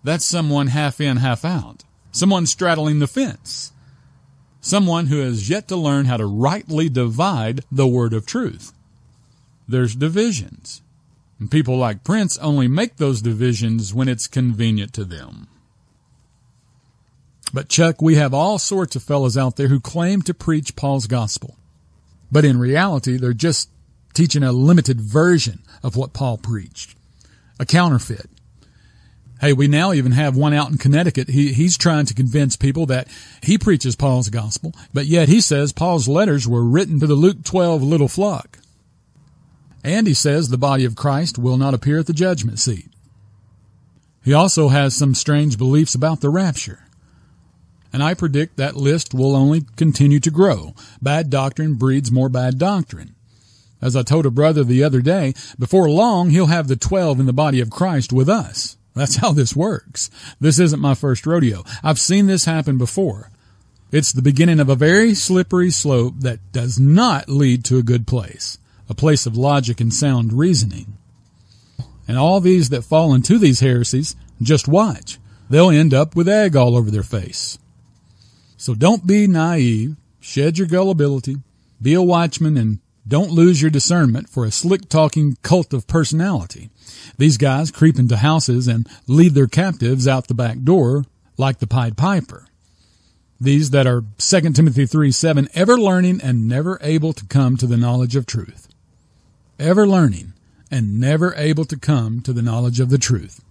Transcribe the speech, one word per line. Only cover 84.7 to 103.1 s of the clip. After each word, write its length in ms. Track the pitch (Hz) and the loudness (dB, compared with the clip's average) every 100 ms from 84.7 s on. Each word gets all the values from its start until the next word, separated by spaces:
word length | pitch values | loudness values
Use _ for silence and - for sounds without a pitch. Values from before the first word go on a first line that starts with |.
| 196 196 156 151 156 147 123 | -2 0 2 2 2 0 -2
cult 300 | - 180 - | 0 0 2
of 140 | 131 - | -6 -2
personality. 840 | 165 143 156 190 151 87 - - _ - - - - | -2 0 -2 -2 -4 -6 -16 -20 _ -20 -20 -20 2
These 200 | 151 117 | 2 4
guys 340 | 139 135 160 | 2 0 -4
creep 280 | - 160 127 | 2 2 4
into 180 | 127 113 | 0 2
houses 500 | 147 156 - 123 123 | 2 0 0 0 0
and 200 | 113 113 - | -2 -4 -10
lead 280 | - 143 175 | 0 4 6
their 140 | 143 127 | 4 2
captives 600 | - 190 165 117 131 127 | 0 -2 -2 -2 0 0
out 200 | 131 - | 0 -2
the 60 | |
back 300 | 120 120 123 | -4 -4 -2
door 420 | 131 185 123 143 131 _ _ - | 2 2 2 0 -4 _ _ -4
like 220 | 135 127 | -4 -2
the 80 | 110 | -2
Pied 280 | 127 117 | -2 -2
Piper. 520 | 107 170 190 - - _ _ _ _ _ _ _ _ _ _ | -2 0 0 -4 -18 _ _ _ _ _ _ _ _ _ _
These 300 | 131 143 147 | 2 2 2
that 180 | 139 127 | 2 2
are 160 | 123 107 - | 0 -4 -8
Second 380 | - 190 160 | 0 0 2
Timothy 300 | 139 160 123 | 4 4 2
three 260 | 131 156 143 | 0 2 2
seven, 360 | 123 165 156 156 | 2 0 0 0
ever 240 | 165 196 247 | 0 2 4
learning 420 | 202 180 180 185 | 4 2 0 -2
and 280 | 131 123 110 | -2 -2 0
never 300 | 127 165 185 | -2 -4 -6
able 320 | 147 160 156 | -2 -2 -2
to 120 | - | -6
come 300 | 98 139 127 123 | -2 0 2 0
to 100 | 123 | 0
the 100 | 117 | 0
knowledge 380 | 120 127 123 | 0 0 0
of 100 | 135 | -2
truth. 420 | 120 110 90 - _ _ _ _ _ _ _ _ _ - | -4 -10 -10 -20 _ _ _ _ _ _ _ _ _ -6
Ever 280 | 151 190 208 | 0 4 4
learning 460 | 190 147 90 - - _ _ _ | 4 2 0 -12 -20 _ _ _
and 280 | 135 107 104 | -4 -2 -2
never 340 | 131 156 180 | 0 0 0
able 300 | 156 151 151 | -2 -2 -2
to 120 | 160 143 | -4 -6
come 440 | - 143 113 117 | -2 0 -2 -6
to 120 | 123 | -6
the 80 | 120 | -4
knowledge 380 | 117 113 123 120 | -2 -2 -2 -2
of 100 | 123 | 0
the 80 | 135 | 0
truth. 440 | 120 | 0